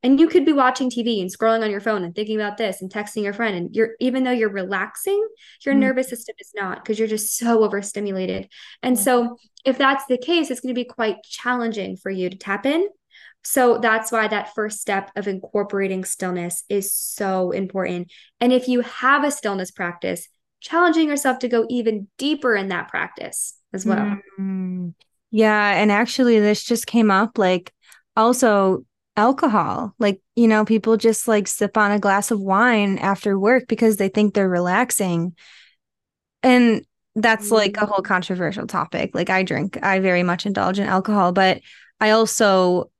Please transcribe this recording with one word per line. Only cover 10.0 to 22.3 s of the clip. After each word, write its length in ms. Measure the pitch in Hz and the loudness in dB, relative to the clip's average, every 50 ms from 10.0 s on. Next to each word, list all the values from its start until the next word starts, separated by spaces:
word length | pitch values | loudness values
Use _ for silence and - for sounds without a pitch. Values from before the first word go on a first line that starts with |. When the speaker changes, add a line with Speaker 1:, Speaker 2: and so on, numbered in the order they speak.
| - - | -2 -2
Speaker 1:
the 80 | 254 247 | -4 -4
case, 320 | 247 - 349 339 311 - | -2 0 0 0 0 -2
it's 100 | 262 240 | -6 -8
gonna 140 | - 254 247 | -6 -6 -6
be 100 | 247 240 | -6 -6
quite 380 | 240 - - 233 220 190 - - | -8 -6 -4 -4 -4 -4 -6 -10
challenging 720 | _ - - - 240 254 247 233 226 220 214 185 190 190 | _ -18 -8 -4 -4 -2 -2 -2 -4 -4 -6 -8 -8 -10
for 140 | 190 _ 190 | -10 _ -8
you 180 | 196 185 185 180 | -6 -4 -6 -6
to 80 | 190 | -6
tap 300 | 190 - 196 196 202 - | -10 -8 -6 -6 -4 -2
in. 200 | 262 294 330 381 415 - _ _ _ _ - - - _ _ _ | 0 0 0 0 -2 -4 _ _ _ _ -20 -20 -20 _ _ _
So 340 | - - 277 254 247 233 233 | -2 0 2 4 4 4 2
that's 340 | 220 233 220 220 220 - - | 2 0 0 0 -2 -2 -2
why 160 | 226 214 208 | -2 -2 0
that 260 | 214 202 202 - - | -2 -4 -6 -6 -6
first 260 | - 214 214 214 - | -6 -6 -6 -6 -10
step 300 | - - 202 196 196 - _ | -6 -4 -4 -4 -4 -6 _
of 100 | - 196 | -8 -6
incorporating 760 | 202 190 190 190 - _ 208 202 202 - 196 196 190 190 190 185 | -6 -6 -8 -10 -6 _ -4 -4 -2 -2 -2 -2 -2 -2 -4 -6
stillness 600 | - - - - 185 180 180 175 175 175 - - _ | -6 -8 -6 -6 -6 -4 -4 -6 -6 -8 -10 -8 _
is 240 | 208 202 190 - - | -4 -4 -2 -4 -6
so 580 | - - - - - 208 190 190 185 185 180 - | -6 -6 -8 -8 -6 -4 -2 -2 -2 -2 -2 -2
important. 600 | - 196 185 - 190 185 180 180 175 180 - - - - _ _ _ | -4 -4 -4 -4 -6 -4 -4 -4 -6 -8 -10 -14 -20 -20 _ _ _
And 120 | 240 247 254 | 2 4 4
if 160 | 254 247 254 | 2 2 0
you 140 | 247 240 240 | 0 0 -2
have 420 | 240 - - - 254 277 285 277 | -4 -8 -4 2 2 2 4 2
a 60 | 294 | 0
stillness 400 | 277 - - 214 202 190 185 185 | -2 -2 -4 -6 -4 -4 -6 -8
practice, 580 | _ - 185 175 175 170 - 180 180 170 - _ _ _ _ _ _ _ | _ -8 -8 -8 -8 -6 -6 -6 -6 -6 -8 _ _ _ _ _ _ _
challenging 480 | - - - 330 349 349 320 330 320 294 | -14 -4 0 2 4 4 4 2 2 0
yourself 300 | 294 294 - 269 254 247 | 0 -2 0 -2 -2 -2
to 100 | 262 240 | -2 -2
go 160 | 226 233 220 226 | 0 0 0 0
even 380 | 247 247 226 226 220 208 202 - _ _ | -2 -2 0 0 -2 -2 -6 -12 _ _
deeper 360 | 262 285 | -2 -2